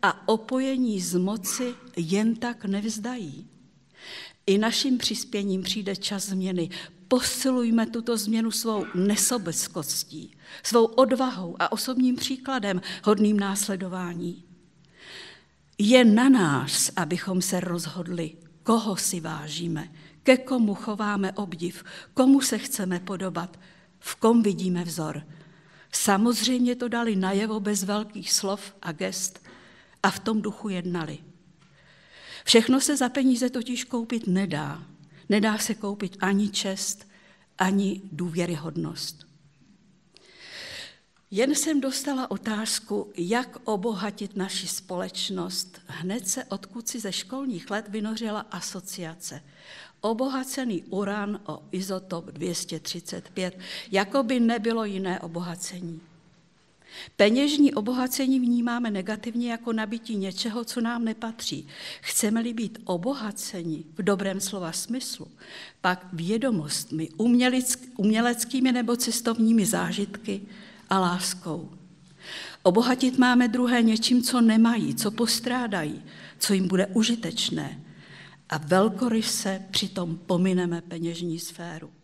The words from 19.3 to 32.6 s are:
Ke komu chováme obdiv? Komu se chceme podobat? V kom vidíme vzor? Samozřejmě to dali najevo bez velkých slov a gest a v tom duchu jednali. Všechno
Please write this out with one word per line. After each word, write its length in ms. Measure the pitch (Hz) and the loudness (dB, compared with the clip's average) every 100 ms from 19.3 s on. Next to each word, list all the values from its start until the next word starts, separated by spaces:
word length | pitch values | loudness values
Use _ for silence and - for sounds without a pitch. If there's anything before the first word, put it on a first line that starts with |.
| 156 151 151 170 160 - - - - | -8 -8 -6 -4 -4 -8 -16 -20 -2
Ke 140 | - 262 | 6 6
komu 380 | 254 254 214 196 | 6 0 2 0
chováme 560 | - 208 208 202 190 | -6 -4 -2 -2 -2
obdiv? 520 | 190 196 165 175 - - - - | -4 -8 -6 -6 -8 -16 -18 -8
Komu 280 | - 262 277 | 4 8 8
se 160 | 262 214 | 6 -2
chceme 420 | - - 185 175 | -2 -4 -2 -4
podobat? 600 | 180 190 185 160 180 - - - _ _ | -4 -6 -4 -6 -8 -14 -20 -20 _ _
V 160 | - - | -14 2
kom 280 | 226 233 | 6 6
vidíme 400 | 208 170 185 175 | 6 2 0 0
vzor? 400 | 175 160 156 147 - - - - - - - | -2 -4 -6 -6 -12 -20 -20 -20 -20 -20 -8
Samozřejmě 840 | - - 196 233 220 226 254 247 247 | -2 2 4 4 2 0 2 2 0
to 120 | 240 | -2
dali 280 | 233 233 202 | -2 0 2
najevo 440 | 185 196 220 220 | 2 2 0 -2
bez 240 | 202 208 | -2 -2
velkých 480 | 190 208 214 202 175 | 0 -2 -2 -10 0
slov 420 | - 196 202 - - | 2 2 -4 -8 -12
a 100 | 170 | -10
gest 520 | 156 190 185 190 - - - - - - _ | -6 -6 -4 -6 -8 -20 -20 -20 -20 -20 _
a 80 | 196 | 0
v 80 | - | 0
tom 220 | - 220 | -2 -2
duchu 280 | 214 202 220 | -2 -8 -6
jednali. 480 | 185 175 175 156 143 - - _ _ _ _ _ - _ - - - - | -6 -4 -4 -6 -10 -16 -20 _ _ _ _ _ -20 _ -20 -18 -12 4
Všechno 360 | 226 | 4